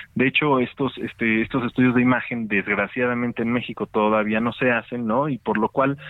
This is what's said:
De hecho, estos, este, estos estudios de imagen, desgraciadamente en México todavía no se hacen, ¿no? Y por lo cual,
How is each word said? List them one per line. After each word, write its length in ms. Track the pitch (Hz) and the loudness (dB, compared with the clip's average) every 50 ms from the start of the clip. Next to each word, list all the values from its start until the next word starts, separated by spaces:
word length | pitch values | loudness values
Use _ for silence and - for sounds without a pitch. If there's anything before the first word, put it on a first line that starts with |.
| - - _ | -14 -8 _
De 120 | 110 123 131 | 0 0 0
hecho, 320 | 127 - 151 151 139 127 | 2 0 2 2 2 2
estos, 380 | 123 120 - - 143 127 - - | 2 -2 -2 -4 -4 -4 -4 -6
este, 460 | - 120 - - 117 113 110 110 110 | -10 -10 -6 -4 -2 0 2 0 0
estos 200 | - - 135 120 | 0 -2 -4 -4
estudios 300 | 120 - - 127 127 120 | -2 0 2 4 4 4
de 80 | 123 | 4
imagen, 460 | 123 127 127 117 - - 123 117 113 107 | 4 4 2 2 0 -4 -6 -6 -4 -2
desgraciadamente 960 | 104 98 95 104 104 98 101 98 - 127 123 123 123 120 123 120 113 - 117 | -2 -2 0 0 -2 -2 -2 -2 -2 -2 -2 0 0 0 -2 -4 -2 -2 -2
en 100 | 117 120 | 0 0
México 320 | 123 - - 117 - 107 | -2 -2 -6 -6 -8 -8
todavía 540 | - - 113 107 107 110 107 107 107 107 110 | -2 0 0 2 4 2 2 2 0 0 0
no 120 | 117 120 | 0 -2
se 200 | 110 - 135 127 | -2 0 0 2
hacen, 340 | 120 113 110 - 127 120 120 | 2 2 -2 -4 -6 -6 -2
¿no? 240 | 110 107 127 143 156 | 0 0 0 0 0
Y 80 | 143 113 | -2 -4
por 220 | - - 107 107 | -2 -2 0 0
lo 100 | 110 110 | 0 0
cual, 300 | - - 135 139 143 143 - - | 2 0 0 0 0 -2 -8 -16